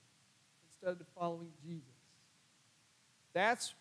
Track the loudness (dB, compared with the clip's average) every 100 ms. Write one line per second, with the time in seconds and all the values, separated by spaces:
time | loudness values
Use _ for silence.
0 | -20 -20 -20 -20 -20 _ -20 -4 -4 -4
1 | -8 -2 -2 -2 -8 -12 -10 -8 -10 -20
2 | -20 -20 -20 -20 -20 -20 -20 -20 -20 -20
3 | -20 _ -4 4 4 4 0 -8